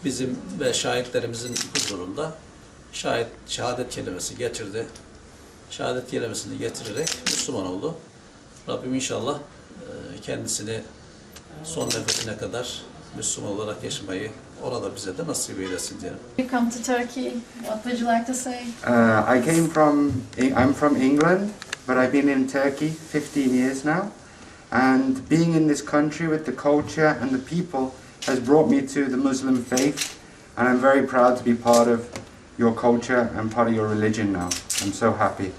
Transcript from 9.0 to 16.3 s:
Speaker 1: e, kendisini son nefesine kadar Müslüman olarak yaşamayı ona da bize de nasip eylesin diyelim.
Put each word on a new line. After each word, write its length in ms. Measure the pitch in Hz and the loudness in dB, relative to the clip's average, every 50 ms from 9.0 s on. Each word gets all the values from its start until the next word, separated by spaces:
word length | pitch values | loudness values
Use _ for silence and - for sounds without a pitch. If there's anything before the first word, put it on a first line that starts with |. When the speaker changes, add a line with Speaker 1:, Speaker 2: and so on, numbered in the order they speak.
| 123 - 120 110 110 139 147 - - - - - - - - - - - - - - - - | -2 -4 -4 -4 -2 -4 -4 -6 -10 -16 -20 -20 -20 -20 -20 -18 -16 -14 -14 -14 -14 -14 -16
Speaker 1:
e, 40 | - | -14
kendisini 600 | - - 131 117 113 - - - 107 107 113 110 - - - - - - - - - - - - - - 151 151 160 | -8 -8 -8 -6 -6 -6 -6 -6 -6 -6 -8 -8 -8 -12 -20 -20 -20 -20 -20 -20 -20 -20 -20 -20 -20 -18 -18 -14 -12
son 240 | 160 160 151 127 | -10 -6 -6 -4
nefesine 500 | - 113 113 104 120 - - - 110 107 | -2 -4 -4 -2 -2 -4 -4 -4 -6 -6
kadar 440 | - 117 98 101 120 123 - - - - - - - - - - | -6 -6 -6 -6 -6 -6 -8 -10 -12 -14 -16 -18 -20 -20 -16 -12
Müslüman 340 | - - - - - - 104 | -6 -6 -6 -6 -4 -6 -6
olarak 320 | 98 101 - 87 - - - | -6 -4 -6 -6 -8 -8 -8
yaşamayı 480 | - - - 101 98 92 92 104 110 - - - - - - - | -8 -8 -8 -8 -8 -6 -6 -6 -8 -10 -14 -18 -20 -16 -10 -8
ona 200 | 127 123 117 101 | -6 -6 -4 -6
da 120 | 98 87 | -8 -8
bize 220 | 87 - 95 90 | -8 -8 -8 -6
de 100 | 87 85 | -6 -6
nasip 320 | 80 - - - - - 95 | -4 -4 -6 -6 -6 -6 -6
eylesin 420 | 95 95 92 87 - - 95 87 | -6 -6 -6 -6 -8 -10 -10 -10
diyelim. 180 | 90 90 - - - - | -10 -10 -10 -12 -16 -8